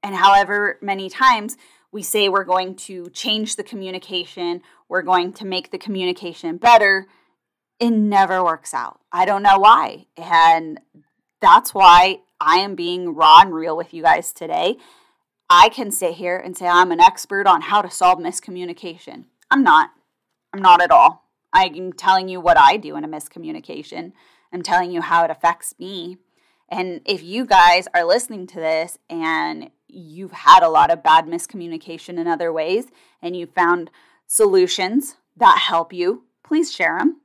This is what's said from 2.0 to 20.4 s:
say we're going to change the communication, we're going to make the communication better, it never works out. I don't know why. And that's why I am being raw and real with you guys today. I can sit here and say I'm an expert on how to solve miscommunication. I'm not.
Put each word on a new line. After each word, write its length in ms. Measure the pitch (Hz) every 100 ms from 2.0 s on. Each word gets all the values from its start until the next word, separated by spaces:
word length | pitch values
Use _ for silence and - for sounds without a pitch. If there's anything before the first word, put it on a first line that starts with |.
say 240 | - 214 196
we're 160 | 190
going 320 | 185 180 185 185
to 340 | - 185 175
change 440 | - - 214 214 -
the 80 |
communication, 960 | 208 214 190 185 - 185 170 - 175 175 _ _ _
we're 140 | 180
going 280 | 170 185 175
to 140 | - 196
make 260 | 185 -
the 60 | 190
communication 800 | 214 190 180 180 175 165 170 165
better, 500 | 240 233 202 190 190 _ _ _ _ _ _ _
it 120 | 233
never 520 | 220 208 202 190 185
works 300 | 180 160 -
out. 260 | 135 117 _ _
I 140 | 175
don't 200 | 185 196
know 140 | 202 196
why. 500 | 202 233 131 - _ -
And 640 | 170 170 165 165 160 151 _ _ _ _ _ _
that's 340 | 135 190 -
why 500 | 202 185 175 190 185 _ _
I 160 | 151 175
am 180 | 202 190
being 400 | 175 180 175 156
raw 240 | 156 165
and 140 | 190
real 240 | 160 160 160
with 160 | 175
you 100 | 165
guys 300 | 160 160 175
today. 420 | - 165 160 175 254 _ _ _ _ _ _ _
I 200 | 175 220
can 220 | 226 214
sit 240 | 196 175 170
here 220 | 180 180
and 200 | - 180
say 100 | 180
I'm 240 | 175 185
an 80 | 170
expert 480 | 175 - - 196 196
on 140 | 175
how 200 | - 208
to 80 | 196
solve 280 | - 180 185
miscommunication. 1080 | 170 180 - 180 175 170 185 170 - - _ _ _
I'm 140 | 277
not. 280 | 247 156 - _ _ _ _ _